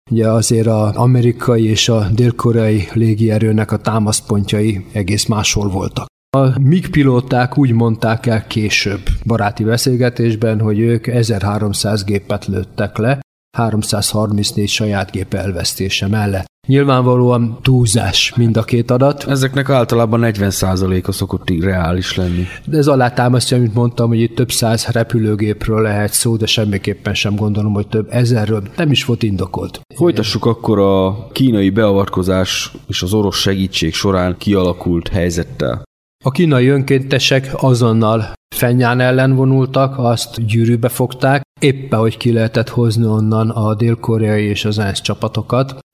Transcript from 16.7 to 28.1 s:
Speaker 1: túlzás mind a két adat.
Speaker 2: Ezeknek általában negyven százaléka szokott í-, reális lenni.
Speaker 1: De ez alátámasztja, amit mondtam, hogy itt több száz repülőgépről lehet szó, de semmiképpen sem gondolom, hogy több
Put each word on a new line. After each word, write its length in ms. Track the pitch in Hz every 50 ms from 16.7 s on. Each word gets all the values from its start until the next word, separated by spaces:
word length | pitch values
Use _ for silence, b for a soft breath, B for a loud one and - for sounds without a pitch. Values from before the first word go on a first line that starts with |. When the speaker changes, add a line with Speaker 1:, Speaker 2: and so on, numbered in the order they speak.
| 131 139 143 139 131 127 123 127 123 123 123 123 123 120 120 113 113 -
Speaker 1:
túlzás 720 | - 135 131 123 123 110 98 117 101 95 90 - - - -
mind 220 | 120 120 113 107 113
a 60 | 110
két 280 | - 127 117 117 120
adat. 320 | 123 123 135 143 147 143 - -
Speaker 2:
Ezeknek 420 | 139 135 135 131 131 139 135 139
általában 500 | 139 127 117 - 123 117 117 110 117 117
negyven 300 | 117 117 107 101 101 98
százaléka 640 | 95 - 101 95 92 92 95 92 95 92 - -
szokott 380 | 95 - 101 92 98 92 - -
í-, 120 | 92 80
reális 540 | 85 98 92 92 85 82 90 92 92 - -
lenni. 300 | 95 92 90 87 87 90 90 B B B
Speaker 1:
De 120 | - 151 156
ez 100 | 139 151
alátámasztja, 720 | 143 131 123 120 - - 123 123 127 123 - - 131 123
amit 160 | 123 110 101
mondtam, 340 | 120 120 120 117 - 117 117
hogy 120 | 117 113
itt 160 | 117 113 -
több 160 | - 123 120
száz 340 | - - 123 110 113 113 -
repülőgépről 960 | - - 117 113 - - 117 110 107 107 104 110 107 104 104 - - 110 107
lehet 320 | 110 107 104 104 104 101 -
szó, 220 | - - 120 113
de 100 | 107 107
semmiképpen 680 | - - 113 107 104 101 95 - 104 101 - - 104 95
sem 220 | - - 107 104
gondolom, 380 | 101 104 107 104 107 104 107 104
hogy 140 | 104 101 -
több 200 | - 107 107 -